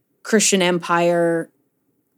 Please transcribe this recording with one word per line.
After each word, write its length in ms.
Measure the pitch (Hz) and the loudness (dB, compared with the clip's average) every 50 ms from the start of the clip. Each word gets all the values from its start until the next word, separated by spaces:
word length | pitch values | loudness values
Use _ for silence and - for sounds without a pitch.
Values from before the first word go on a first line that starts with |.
| _ _ _ _ | _ _ _ _
Christian 400 | - - - 214 196 - 202 190 | -6 -2 0 2 2 2 2 2
empire 880 | 175 180 180 170 - - 175 170 175 170 175 170 170 170 165 165 165 - _ _ _ _ _ _ _ _ _ _ _ _ _ | 2 0 0 -2 -2 -2 -2 0 0 0 0 0 0 0 -2 -2 -6 -8 _ _ _ _ _ _ _ _ _ _ _ _ _